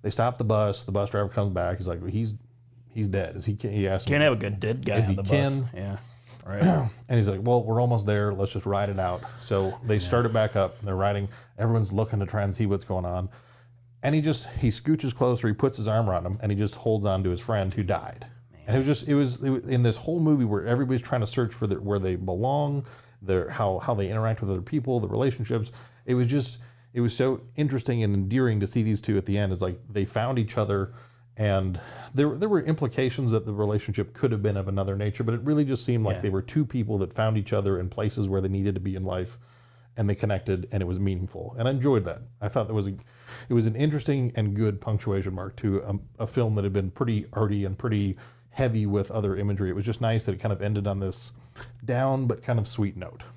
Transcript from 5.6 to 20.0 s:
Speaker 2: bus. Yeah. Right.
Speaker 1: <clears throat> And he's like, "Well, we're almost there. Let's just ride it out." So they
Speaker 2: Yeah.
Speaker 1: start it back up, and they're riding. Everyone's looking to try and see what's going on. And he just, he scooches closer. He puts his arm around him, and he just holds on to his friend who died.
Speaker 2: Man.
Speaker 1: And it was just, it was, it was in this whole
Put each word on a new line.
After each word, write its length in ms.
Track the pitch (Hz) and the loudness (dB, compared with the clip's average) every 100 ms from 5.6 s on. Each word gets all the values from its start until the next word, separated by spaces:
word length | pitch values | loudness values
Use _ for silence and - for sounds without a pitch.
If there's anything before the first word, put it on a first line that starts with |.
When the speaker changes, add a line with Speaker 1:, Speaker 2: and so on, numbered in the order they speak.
Speaker 2:
bus. 60 | 123 90 | -4 -6
Yeah. 220 | 98 98 - - - - - | -8 -8 -12 -20 -20 -18 -8
Right. 180 | 101 | 2
Speaker 1:
<clears throat> 260 | 175 165 120 - - | 4 4 0 -4 0
And 80 | 120 | 2
he's 80 | 101 | 4
like, 140 | 95 | 2
"Well, 200 | 113 123 | 4 2
we're 180 | 110 113 | 4 2
almost 240 | 123 117 101 | 4 2 2
there. 260 | 104 104 | 2 2
Let's 200 | 98 98 | 0 -2
just 120 | 101 98 | -2 0
ride 240 | 101 104 | 0 0
it 100 | 98 | 0
out." 220 | 92 90 - - | -2 -2 -8 -16
So 360 | - 98 95 - 120 | -2 0 2 -2 0
they 100 | 107 | 0
Speaker 2:
Yeah. 100 | 90 | 2
Speaker 1:
start 180 | 120 120 | 2 2
it 80 | |
back 220 | 113 107 104 | 2 2 2
up, 240 | 95 - | 0 -2
and 80 | 101 | -4
they're 80 | 95 | 0
riding. 320 | 98 101 101 - - - | 2 2 -4 -8 -20 -2
Everyone's 320 | 113 113 101 | 2 2 2
looking 280 | 98 110 107 | 0 0 0
to 40 | 98 | 0
try 160 | 107 | 0
and 120 | 98 95 | -2 0
see 100 | 107 | 2
what's 200 | 98 - | 0 0
going 200 | 92 90 | -4 -2
on. 240 | 90 95 - - - - - - - | -4 -6 -10 -20 -20 -20 -20 -20 -4
And 100 | 135 | 0
he 80 | 156 | 2
just, 260 | 151 151 - - | 2 -2 -4 0
he 100 | 127 | 0
scooches 440 | - - 156 135 120 | 0 0 2 0 0
closer. 320 | 127 120 117 | 2 2 0
He 60 | 104 | 2
puts 220 | 135 - | 0 0
his 100 | 107 | 0
arm 200 | 110 110 | 2 2
around 160 | 90 90 | 0 -2
him, 100 | 101 | -4
and 100 | 107 | -2
he 60 | 101 | 0
just 180 | 104 - | 0 -2
holds 300 | 113 110 101 | 0 2 2
on 180 | 95 | 2
to 60 | 95 | 0
his 80 | 87 | -2
friend 340 | - 110 95 | -2 0 0
who 80 | 92 | -2
died. 460 | 95 95 - - - - - | -2 -2 -4 -14 -18 -20 -20
Speaker 2:
Man. 100 | - - | -18 0
Speaker 1:
And 80 | 123 | 2
it 40 | |
was 60 | 135 | 2
just, 200 | 143 - | 0 2
it 60 | 143 | 2
was, 260 | 135 123 | 2 0
it 80 | 135 | -2
was 140 | 131 143 | -2 0
in 160 | 127 | 2
this 160 | 120 | 2
whole 220 | 110 | 2